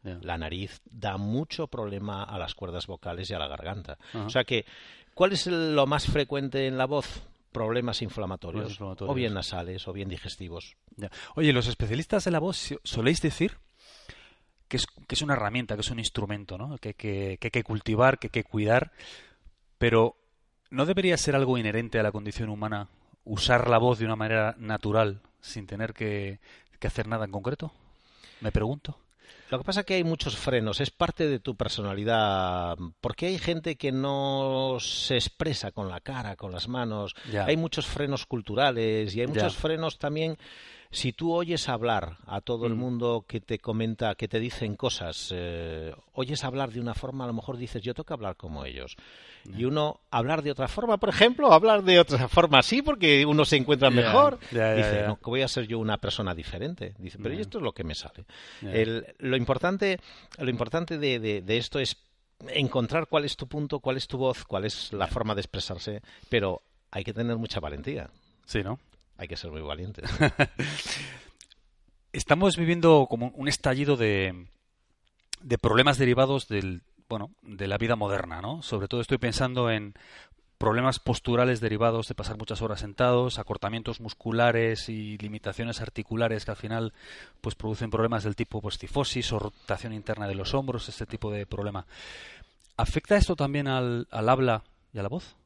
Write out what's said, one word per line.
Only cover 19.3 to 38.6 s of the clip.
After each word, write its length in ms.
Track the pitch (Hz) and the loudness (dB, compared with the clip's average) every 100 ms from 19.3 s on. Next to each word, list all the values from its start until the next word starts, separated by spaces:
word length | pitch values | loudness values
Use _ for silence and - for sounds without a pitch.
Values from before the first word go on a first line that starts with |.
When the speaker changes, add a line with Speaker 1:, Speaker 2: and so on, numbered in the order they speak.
| _ - _ _ _ | _ -20 _ _ _
Speaker 1:
pero 380 | 117 113 117 - _ _ _ _ _ | 4 6 6 2 _ _ _ _ _
¿no 160 | 127 151 | -2 0
debería 320 | 190 185 170 | 2 2 2
ser 180 | - 139 | 2 2
algo 220 | 131 123 | 4 2
inherente 400 | 110 107 117 113 | 2 -2 -2 0
a 40 | |
la 80 | 107 | 0
condición 380 | 104 104 - 110 | 0 -8 -6 -6
humana 400 | 104 107 104 101 _ _ _ | -4 -4 -4 -8 _ _ _
usar 460 | - 101 120 123 120 | -8 -2 4 4 6
la 80 | 117 | 6
voz 180 | 123 117 | 6 4
de 80 | 113 | 0
una 120 | 110 | -2
manera 360 | 110 113 107 113 | 0 2 0 -2
natural, 640 | 110 107 104 107 107 101 _ _ | -6 -4 2 2 2 0 _ _
sin 240 | - 113 95 | -14 -14 -10
tener 280 | 98 110 | -8 -8
que, 460 | 110 110 104 98 101 - - _ _ | -6 -4 -4 -6 -10 -16 -20 _ _
que 80 | - | -4
hacer 200 | - 107 | -2 -4
nada 180 | 113 104 | -4 -4
en 60 | |
concreto? 400 | 101 101 143 160 - _ _ _ _ - - | -4 -4 -6 -8 -14 _ _ _ _ -20 -8
Me 100 | 107 | -2
pregunto. 480 | 104 107 143 - - _ _ - - - | 0 0 -4 -10 -14 _ _ -20 -20 -6
Speaker 2:
Lo 80 | 127 | -6
que 40 | |
pasa 160 | 139 190 | -2 -2
es 40 | 196 | 0
que 80 | 185 | 0
hay 80 | |
muchos 320 | 165 165 - 113 | 2 0 -2 -4
frenos, 440 | - 127 110 98 | 0 2 2 0
es 80 | 135 | -2
parte 360 | _ 170 - 156 | _ -2 2 0
de 120 | 131 | 0
tu 160 | - 113 | -4 -4
personalidad, 1200 | 117 - 101 98 107 113 107 98 92 90 87 85 87 - | -4 -2 -4 -2 2 4 4 4 2 0 -2 -4 -8 -8
porque 260 | 107 104 175 | -8 -4 -4
hay 100 | 185 | -2
gente 380 | - 170 165 156 | -2 -2 -2 -4
que 140 | 143 | -2
no 880 | 131 139 139 139 139 135 131 131 127 | 0 0 0 0 0 0 0 0 -2
se 360 | - - - 127 | -4 -4 0 2
expresa 560 | - - 156 127 104 | 0 -2 -4 -2 -6
con 180 | - 98 | -6 -8
la 120 | 90 | -8
cara, 340 | - 131 107 98 | -8 -8 -8 -8
con 160 | 101 | -10
las 160 | 90 110 | -8 -6
manos, 480 | 123 120 107 101 - - | -4 -2 -4 -6 -8 -6
Speaker 1:
Ya. 140 | 107 95 | -2 2
Speaker 2:
hay 120 | 160 | 2
muchos 280 | 165 - - | 0 -4 -6
frenos 380 | - 143 139 - | -4 -2 -2 -4
culturales 880 | 123 107 104 | -6 0 4